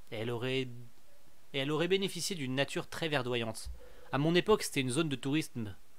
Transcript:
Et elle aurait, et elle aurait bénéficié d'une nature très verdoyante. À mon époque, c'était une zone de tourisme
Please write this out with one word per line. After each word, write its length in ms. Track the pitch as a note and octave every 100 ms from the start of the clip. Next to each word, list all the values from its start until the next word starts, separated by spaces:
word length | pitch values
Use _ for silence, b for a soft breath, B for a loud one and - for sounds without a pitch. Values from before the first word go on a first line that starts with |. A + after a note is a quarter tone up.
| -
Et 60 | A2+
elle 140 | A#2
aurait, 360 | A#2+ B2+ C3 B2+ A#2+ A#2+ - - - - - -
et 60 | C#3
elle 120 | C3+
aurait 160 | D3+ F3
bénéficié 480 | F#3+ F#3+ F3 - F3+
d'une 200 | C3 C3
nature 340 | C3+ F3 -
très 180 | - E3
verdoyante. 600 | C#3+ B2 A#2+ A2+ A2 - - B B B
À 60 | C3
mon 180 | D#3 F3
époque, 280 | E3+ G#3+
c'était 180 | - D3
une 80 | C3
zone 200 | B2 E3
de 60 | C3+
tourisme 600 | C#3 D3+ D3 B2+ G#2+ - -